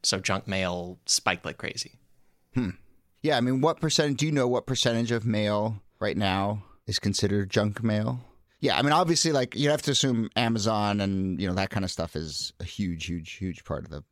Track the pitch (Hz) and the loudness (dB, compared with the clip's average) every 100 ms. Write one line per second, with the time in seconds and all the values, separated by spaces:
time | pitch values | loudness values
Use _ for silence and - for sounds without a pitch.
0 | - 95 95 95 - 95 92 90 87 90 | 0 -2 0 -2 -2 -2 -2 -4 -8 -8
1 | - - - 87 78 - - - - _ | -2 0 0 -2 -6 -8 -8 -8 -12 _
2 | _ _ _ _ _ 127 104 - - - | _ _ _ _ _ -2 -2 -6 -20 -20
3 | _ _ 151 135 123 131 156 160 156 - | _ _ 0 2 2 4 2 2 0 2
4 | 147 135 156 147 123 123 - 127 123 117 | 2 2 0 2 2 0 -2 0 2 2
5 | 117 117 117 107 104 104 110 107 - _ | 0 0 0 0 2 0 -2 -6 -12 _
6 | 107 82 101 95 101 104 - - - 101 | -2 0 2 2 0 -2 -8 -14 -6 -2
7 | 101 98 101 101 98 110 104 101 113 107 | 0 2 2 2 2 2 0 0 0 0
8 | 113 123 - - _ _ 131 95 143 156 | 0 -4 -10 -20 _ _ 0 2 4 4
9 | 175 165 165 143 127 110 143 147 - 131 | 4 2 2 2 0 0 2 2 0 2
10 | 139 117 110 - 117 113 104 107 104 104 | 2 2 0 0 0 2 2 2 2 2
11 | 98 95 95 87 95 90 95 104 90 - | 2 0 0 -2 -2 0 -2 -2 -4 -4
12 | 82 - 80 71 - _ 90 - 98 85 | -6 -6 -8 -8 -10 _ -10 -4 -4 -4
13 | 87 87 80 - 92 - - 71 - 73 | -6 -6 -8 -8 -6 -6 -8 -8 -8 -14
14 | - | -14